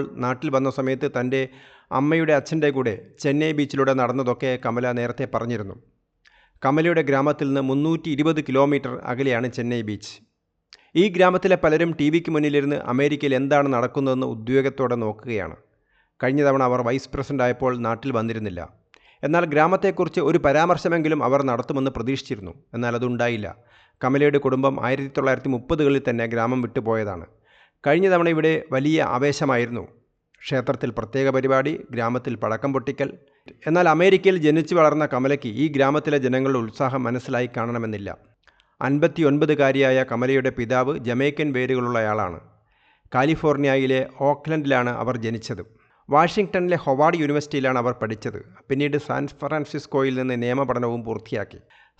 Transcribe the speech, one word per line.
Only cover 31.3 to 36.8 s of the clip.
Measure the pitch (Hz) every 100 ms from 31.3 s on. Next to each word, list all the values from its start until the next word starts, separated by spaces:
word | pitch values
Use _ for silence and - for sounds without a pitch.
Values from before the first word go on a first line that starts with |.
| 131 131 135 139 160 -
ഗ്രാമത്തിൽ | 120 117 123 127
പടക്കം | 113 110 110 139
പൊട്ടിക്കൽ. | 135 131 135 135 - _ _ - -
എന്നാൽ | - 170 175
അമേരിക്കയിൽ | 156 190 190 190 185
ജനിച്ചു | 151 160 156
വളർന്ന | 175 156 147
കമലയ്ക്ക് | 147 127 135 143 120
ഈ | 107 156
ഗ്രാമത്തിലെ | 139 135 151 151 147
ജനങ്ങളുടെ | 127 127 135 131
ഉത്സാഹം | 113 -